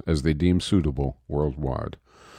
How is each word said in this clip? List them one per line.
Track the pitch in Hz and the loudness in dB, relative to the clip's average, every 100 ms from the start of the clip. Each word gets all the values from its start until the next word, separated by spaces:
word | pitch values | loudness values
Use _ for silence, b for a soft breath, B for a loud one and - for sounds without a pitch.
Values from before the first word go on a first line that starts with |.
| - | -2
as | 78 | 0
they | 76 | 0
deem | 76 87 90 | 2 2 2
suitable, | - 98 76 67 69 - - | 2 2 2 -2 -4 -6 -6
worldwide. | 71 76 67 69 - - - B B B | -2 -2 -2 -4 -4 -6 -12 B B B